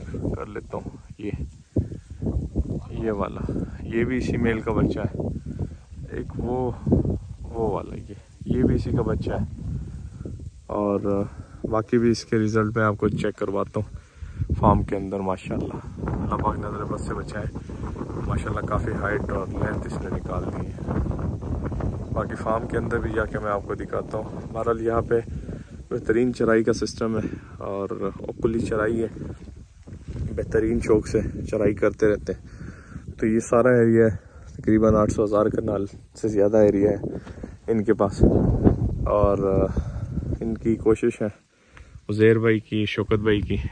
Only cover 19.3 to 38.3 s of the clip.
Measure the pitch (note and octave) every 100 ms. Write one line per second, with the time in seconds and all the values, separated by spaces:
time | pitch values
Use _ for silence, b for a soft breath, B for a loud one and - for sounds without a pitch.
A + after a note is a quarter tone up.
19.3 | G2 F#2+ F#2+ G#2+ G2+ - - F#2+ - -
20.3 | F2+ - - - - - - - - -
21.3 | - - - - - - - - A2+ G#2
22.3 | - A2+ A2+ A#2+ A#2 A2+ A#2 A2+ G#2+ G#2+
23.3 | A2 G#2+ G2+ F#2+ G2+ G2+ G2+ - G#2+ A2
24.3 | - - A#2 A2+ A2+ A2+ A#2 - A#2 -
25.3 | B B B B B - B2 - A2+ B2+
26.3 | A#2 A2+ A2+ A2+ G#2+ A2 - A2+ A2 G#2
27.3 | B B B G#2+ G2 G2 G2+ G2 - -
28.3 | A#2 A#2 A2+ A2 A2 G#2+ A2+ A2 - B
29.3 | B B B - - - - - - -
30.3 | - G#2+ A2+ A2 A#2 - G#2+ - A2 F#2+
31.3 | - - A2 G#2+ G#2 G#2+ - A2 G2+ -
32.3 | F#2 - - - - - - - - A2+
33.3 | A2+ - A#2+ B2 B2 A#2 A2+ A2+ F#2 B
34.3 | B B B - A2 A2 G#2+ G#2+ - G#2
35.3 | G#2 G#2+ B2+ A2 G2+ G2+ - - - A2
36.3 | G#2 G2+ A2 G#2 G2+ G#2 G2 - B B
37.3 | B B B - A2+ G#2 G#2 G2 - -